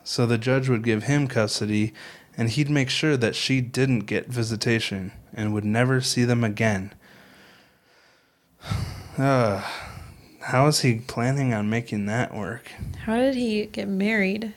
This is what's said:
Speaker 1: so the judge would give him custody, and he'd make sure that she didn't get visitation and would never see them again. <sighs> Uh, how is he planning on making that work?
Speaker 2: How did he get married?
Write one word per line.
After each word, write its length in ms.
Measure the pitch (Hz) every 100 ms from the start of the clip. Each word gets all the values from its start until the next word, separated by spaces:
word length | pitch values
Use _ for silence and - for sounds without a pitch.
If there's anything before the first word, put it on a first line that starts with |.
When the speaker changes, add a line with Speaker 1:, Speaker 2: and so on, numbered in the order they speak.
Speaker 1:
so 220 | - - 117
the 120 | 117
judge 300 | 120 135 131
would 160 | 113
give 200 | 113 107
him 220 | 104 147 135
custody, 680 | 120 107 - 104 107 107 - - - - -
and 140 | 117
he'd 200 | 113 143
make 180 | 147 131
sure 260 | - 156 139
that 180 | 113
she 260 | - - 131
didn't 400 | 117 123 135 120
get 280 | 101 107 -
visitation 840 | 123 113 110 - 113 - 98 92 - -
and 180 | - 107
would 120 | 104
never 360 | 104 113 127 131
see 240 | 127 -
them 200 | 120 120
again. 480 | 113 104 110 98 101 -
<sighs> 1700 | - - - - - - _ _ _ _ _ _ _ _ _ _ - - - - - -
Uh, 440 | 135 131 113 98 - - - - - - - -
how 240 | - 131 147
is 140 | 151
he 160 | 131 113
planning 580 | - - 120 139 131
on 160 | 110 104
making 340 | 117 117 107 101
that 280 | 113 -
work? 360 | 107 95 120 - - - -
Speaker 2:
How 120 | - 226
did 180 | 262
he 300 | 262 240 214 214
get 220 | - 196
married? 640 | 190 208 220 190 208 220